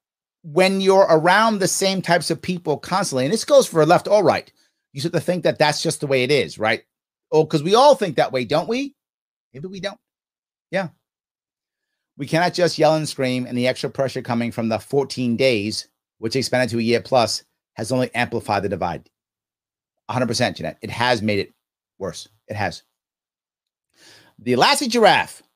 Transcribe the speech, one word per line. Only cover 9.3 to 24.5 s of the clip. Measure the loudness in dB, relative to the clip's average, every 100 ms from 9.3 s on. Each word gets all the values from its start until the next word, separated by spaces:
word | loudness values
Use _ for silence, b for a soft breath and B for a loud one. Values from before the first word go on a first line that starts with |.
| _ _
Maybe | -16 -16
we | -12
don't. | -12 -12 _ _ _ _ _ _ _
Yeah. | -6 -6 -10 _ _ _ _ _ _ _ _ _ _ _ -14
"We | -2
cannot | 0 0
just | 2 0 4
yell | 2 2
and | -2
scream, | -4 -2 -2 -4
and | -2
the | -2
extra | -2 -4
pressure | -4 -4 -4
coming | -4 -4 -4
from | -4 -2
the | -4
fourteen | -2 -2 -2 -4 -2 2
days, | 2 2 -2 -6 -10 _ _ _
which | -6 -4
expanded | -2 -2 -2
to | -2
a |
year | 0 0
plus, | 0 0 2 -2 -12 _ _
has | -12 -6
only | -4 -2
amplified | -4 -4 -4 -2 -2
the | -2
divide." | -4 -6 -8 -14 _ _ _ _ _ _ _ _ _ -8
A |
hundred | -4 -4
percent, | -2 -2 -4
Jeanette. | -10 -10
It | -10
has | -2 0 0
made | 0 -2
it | -4 _ _ _ _ -12
worse. | -12 -12 -18 _ -12
It | -6
has. | -6 -6 _ _ _ _ _ _ _ _ _ _ _ _ b b b b
The | -2